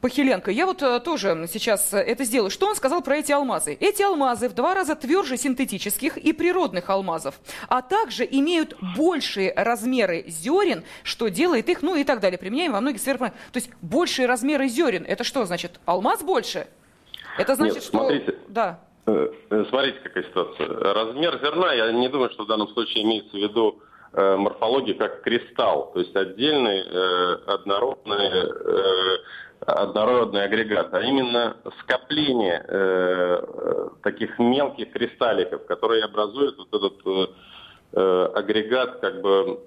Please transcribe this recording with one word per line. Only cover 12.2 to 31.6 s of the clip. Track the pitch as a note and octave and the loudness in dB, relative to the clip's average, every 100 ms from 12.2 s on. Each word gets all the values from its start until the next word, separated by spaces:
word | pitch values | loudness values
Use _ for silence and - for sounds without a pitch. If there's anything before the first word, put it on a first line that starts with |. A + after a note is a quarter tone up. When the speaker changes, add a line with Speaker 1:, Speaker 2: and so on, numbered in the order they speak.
| G3 F3+ | 2 -2
Speaker 1:
"применяем | F#3 A#3+ F4 | -4 -2 -2
во | G3+ | 0
многих | B3+ A3+ | -2 -2
сферах". | - C4 | -2 -2
То | A#3+ - - B3+ | -2 -6 -8 -8
есть | - - | -8 -12
большие | E3+ A3 C4 - B3 | -2 0 0 0 0
размеры | B3 B3+ D4 C4+ | 2 2 0 0
зерен. | A#3 E4 - - | 2 0 0 -2
Это | G3 | -4
что | - C#4 G3+ | -2 -2 -2
значит? | E3+ E3+ - - | -4 -6 -10 -2
Алмаз | F3+ A3 G#4+ | 0 2 0
больше? | D#4 F#4 - F3+ - _ _ _ _ - - - | 0 -2 0 -8 -10 _ _ _ _ -20 -14 -4
Это | - C4 | 0 2
значит, | A2 - | 2 0
Speaker 2:
Нет, | |
Speaker 1:
что | - G#3 | -2 0
Speaker 2:
смотрите. | C4 C#3 - - - | 2 0 -2 -8 -6
Speaker 1:
Да. | G3+ G#3 E3+ - _ - | -2 -2 -4 -18 _ 0
Speaker 2:
Э, | E2+ - - - | 2 0 -4 -2
э, | G#2+ G2+ | 0 2
смотрите, | B2+ C#3 - | 2 0 -2
какая | - - | -8 -6
ситуация. | E2 - E2+ - C#2+ | -4 -2 -4 -4 -6
Размер | - - G2+ A2 B2+ E3 C3 | 0 0 2 0 0 -2 0
зерна, | C#3 D#3 F3+ | -2 0 2
я | C3 A2+ | 2 2
не | A#2 B2+ | 2 0
думаю, | C#3 A#2+ | 2 -2
что | - | -2
в | G#2+ | -2
данном | G#2+ G#2 | 0 0
случае | - A2 A2+ G#2+ | -2 -2 0 2
имеется | A2 G#2 G2+ | 0 -2 -2
в | |
виду, | G#2 A2 A2 - - - - | 0 2 2 0 -16 -20 -8
э, | - G2 F#2+ | 2 4 4
морфология | G#2 - A2+ C3 A#2+ F#2 | 2 0 0 0 0 -2
как | G#2+ - | -2 -2
кристалл, | - A#2 - - A#2 D#2 C#2+ | -2 -2 -2 0 2 2 -2
то | F#2 | -4
есть | F2 G2 | -2 -2
отдельный, | F#2+ F#2+ C#3 D3+ A#2+ G2 F#2 | -2 -2 0 2 2 0 -2
э, | F2+ F#2 F2+ F2+ F2 - | -2 0 2 0 -2 -2
однородный, | G2 G2+ G2 B2 - - G2+ G2 | -4 0 0 0 -4 -4 -2 0
э, | F#2 E2+ - G1+ F2 G2 F#2 F#2 F#2+ - - - - - | 0 -2 -4 0 2 2 2 0 -2 -4 -18 -18 -12 -2
однородный | D2+ G2 G#2 A2 B2 A2 G2+ | 0 2 2 2 4 2 0
агрегат, | G2 A2 A2 G2+ D2 | 0 0 0 0 0
а | F2+ | -2
именно | A2 C#3 B2+ A#2+ A#2 - | 0 0 2 0 0 -4